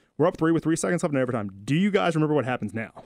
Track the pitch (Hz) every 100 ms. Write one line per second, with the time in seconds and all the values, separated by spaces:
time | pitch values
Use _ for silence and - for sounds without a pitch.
0 | _ - 160 - 160 165 156 165 190 175
1 | 175 139 123 120 101 98 107 151 202 196
2 | 175 156 151 151 123 123 107 113 107 -